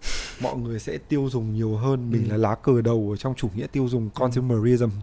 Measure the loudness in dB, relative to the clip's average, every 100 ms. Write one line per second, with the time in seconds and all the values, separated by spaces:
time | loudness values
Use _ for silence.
0 | -4 -4 -6 -6 -4 -4 -4 -6 -6 -8
1 | -2 0 0 0 -2 0 0 0 0 0
2 | 0 0 0 2 2 2 2 4 4 2
3 | 0 -2 -4 -4 -4 -4 -4 -2 0 -2
4 | -4 -2 0 0 0 2 4 4 2 -2